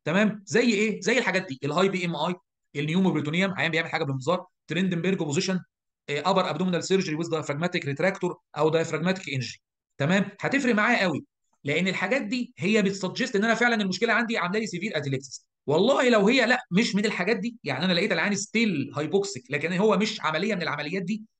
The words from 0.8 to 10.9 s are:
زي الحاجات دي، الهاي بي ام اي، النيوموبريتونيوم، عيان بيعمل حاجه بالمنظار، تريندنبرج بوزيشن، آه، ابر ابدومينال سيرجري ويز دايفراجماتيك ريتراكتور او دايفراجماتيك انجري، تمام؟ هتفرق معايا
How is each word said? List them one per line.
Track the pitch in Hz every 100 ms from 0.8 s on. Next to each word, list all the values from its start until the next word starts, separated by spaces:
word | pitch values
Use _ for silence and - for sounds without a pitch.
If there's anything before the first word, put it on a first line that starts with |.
| 214 180
زي | 214 247
الحاجات | 190 180 185
دي، | 131
الهاي | 143 160 190
بي | 185 175
ام | 147
اي، | 170 180 _ _ _ 143
النيوموبريتونيوم، | 151 180 185 147 147 175 196
عيان | 131 160
بيعمل | 160 156
حاجه | 160
بالمنظار، | 143 135 127 - - _ -
تريندنبرج | 165 190 165 180 196
بوزيشن، | 160 151 190 185 - _ _ _ -
آه، | 147 180
ابر | 185 165
ابدومينال | 151 185 170
سيرجري | 139 190 151 151
ويز | 170
دايفراجماتيك | 156 143 143 175 175 139
ريتراكتور | 139 185 190 180 - _ 147
او | 156
دايفراجماتيك | 160 160 151 175 185 143
انجري، | 135 117 - _ _ _ -
تمام؟ | 147 196 196 -
هتفرق | 156 269 247 214
معايا | 226